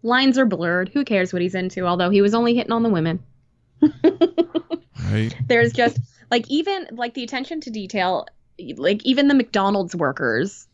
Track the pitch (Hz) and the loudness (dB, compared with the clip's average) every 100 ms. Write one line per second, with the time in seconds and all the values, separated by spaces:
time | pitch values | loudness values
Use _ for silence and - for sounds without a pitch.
0 | 226 247 269 254 254 175 170 175 196 285 | 0 2 4 4 2 0 -2 -2 -2 -4
1 | 269 202 185 180 180 185 185 185 180 180 | 0 0 0 -2 -4 -4 -6 -4 -2 0
2 | 180 202 202 233 240 240 - 233 233 180 | 2 4 4 4 2 0 0 0 2 2
3 | 160 170 - _ _ _ _ _ 302 - | 0 -4 -10 _ _ _ _ _ 0 4
4 | 330 392 349 - 339 330 - 339 _ - | 0 4 0 2 -2 -4 -8 -12 _ -8
5 | 90 104 113 - 123 151 117 120 240 - | -2 0 -2 -4 0 2 2 2 0 0
6 | - _ _ 247 240 285 330 392 339 226 | -8 _ _ -2 0 -2 -2 -4 -8 -8
7 | 240 240 233 262 269 320 285 220 190 208 | -8 -8 -8 -8 -8 -10 -8 -10 -6 -2
8 | 185 180 - _ _ - - - 143 208 | 0 -2 -6 _ _ -20 -14 -2 0 0
9 | 247 262 277 277 233 214 196 202 180 175 | 0 2 4 4 2 0 0 0 -2 -2
10 | 143 139 131 113 190 - - | -2 -2 -2 0 -2 -6 -20